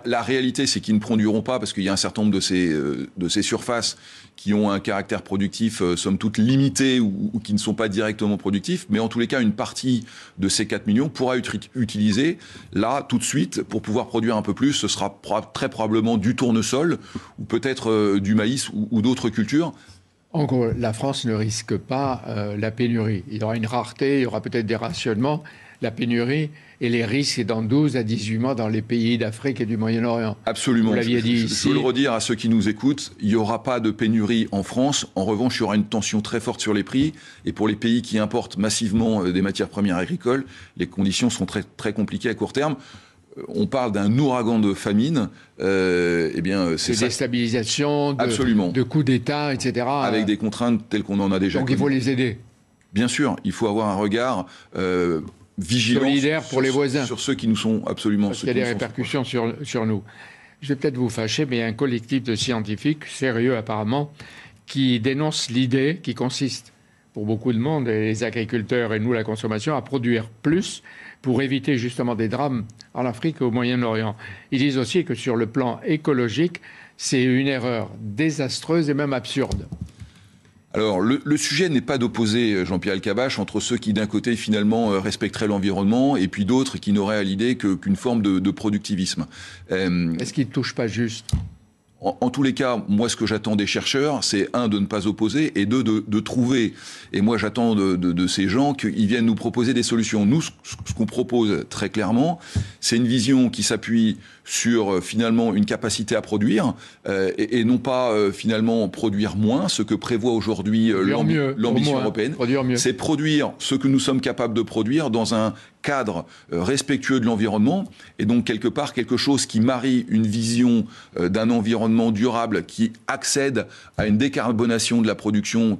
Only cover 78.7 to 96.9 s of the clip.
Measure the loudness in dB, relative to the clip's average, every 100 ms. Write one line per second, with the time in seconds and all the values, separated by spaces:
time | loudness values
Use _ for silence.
78.7 | 0 2 0 0 -2 -2 -2 -2 -2 -6
79.7 | -12 -14 -16 -20 -20 -20 -20 _ _ _
80.7 | -2 0 0 0 0 0 0 0 0 0
81.7 | 0 0 0 0 0 0 2 2 2 0
82.7 | -2 -2 -2 -2 0 -2 -2 -4 -4 -2
83.7 | -2 0 0 0 -2 0 -2 0 2 2
84.7 | 2 2 0 0 -2 -4 -2 0 0 0
85.7 | 2 2 4 4 2 0 0 2 2 2
86.7 | -2 0 2 2 0 0 0 0 2 0
87.7 | 0 0 0 0 2 2 2 2 0 -2
88.7 | -2 -2 -2 -2 -4 -8 -10 -20 -14 -4
89.7 | 0 2 2 0 -2 -4 -4 -4 -2 -4
90.7 | -4 -4 -2 -4 -6 -4 -4 -4 -14 _
91.7 | _ _ -8 -6 -2 -2 0 0 2 0
92.7 | 0 0 2 2 0 0 0 0 0 0
93.7 | 0 0 0 2 0 0 0 0 0 0
94.7 | 0 0 0 0 0 0 2 0 0 2
95.7 | 2 2 0 0 -2 0 0 2 2 0
96.7 | -2 -16